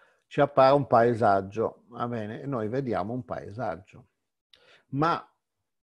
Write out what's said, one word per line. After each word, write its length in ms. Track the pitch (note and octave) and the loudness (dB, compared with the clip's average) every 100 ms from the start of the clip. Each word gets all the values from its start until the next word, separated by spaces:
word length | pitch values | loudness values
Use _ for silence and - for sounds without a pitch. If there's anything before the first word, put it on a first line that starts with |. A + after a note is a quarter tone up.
| _ _ _ | _ _ _
Ci 140 | - | -2
appare 320 | C#3+ - C3 | 0 6 6
un 140 | C#3+ - | 6 4
paesaggio, 960 | A#2+ A#2 A2+ A2 G2 F#2+ A2 G2+ - _ | 4 4 2 2 2 -2 -4 -6 -6 _
va 200 | A#2+ A#2+ | -10 -8
bene, 340 | A#2+ G#2 B2 | -8 -8 -10
e 40 | C#3 | -8
noi 220 | B2+ G#2+ | -6 -4
vediamo 460 | B2+ C3 G#2+ G2 | -4 -4 -4 -4
un 100 | B2+ | -8
paesaggio. 840 | - C#2 C#2+ G#2 A2 E2+ F#2+ A#2 _ _ _ _ _ _ _ _ _ | -8 -10 -10 -8 -8 -8 -14 -20 _ _ _ _ _ _ _ _ _
Ma 340 | C3+ D#3+ D#3 - _ _ _ _ _ _ | -2 0 0 -6 _ _ _ _ _ _